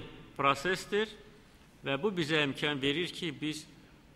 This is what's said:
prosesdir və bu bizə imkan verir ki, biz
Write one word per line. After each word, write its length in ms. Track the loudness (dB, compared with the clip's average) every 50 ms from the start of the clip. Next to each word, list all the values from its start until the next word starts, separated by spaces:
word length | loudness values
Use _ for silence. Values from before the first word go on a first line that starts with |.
| 0 -6 -14 -18 -20 -10 -2
prosesdir 760 | 2 4 4 4 4 2 0 0 -2 -2 0 0 0 0 0 -4 -12 -20 -20 -20 -20 -20 -20 -20 -20 -20 -20 -20 -8
və 180 | -4 -2 0 0
bu 120 | 0 0 0
bizə 260 | 0 0 2 2 4 2
imkan 360 | 2 0 0 -2 -2 0 2
verir 320 | 2 2 2 2 -2 -4
ki, 200 | -4 -6 -6 -6 -4
biz 320 | -4 -4 -6 -6 -6 -10 -14 -18 -20 -20 -20 -20 -20 -20 -20 -20